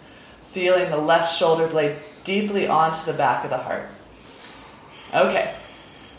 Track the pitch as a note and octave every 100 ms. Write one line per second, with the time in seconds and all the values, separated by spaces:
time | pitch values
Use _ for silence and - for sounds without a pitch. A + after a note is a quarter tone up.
0 | - - - - - F#3+ F3+ F3+ F3+ D3+
1 | D#3 E3+ F3 - E3+ D#3+ D#3+ D#3 D3 C#3+
2 | - - F3+ G3 G3+ G3+ - D#3 D#3+ D#3+
3 | D#3+ C#3+ C3+ - C#3 B2+ - - - -
4 | - - - - - - - - - -
5 | - D#3+ G3 F3 - - - - - -
6 | -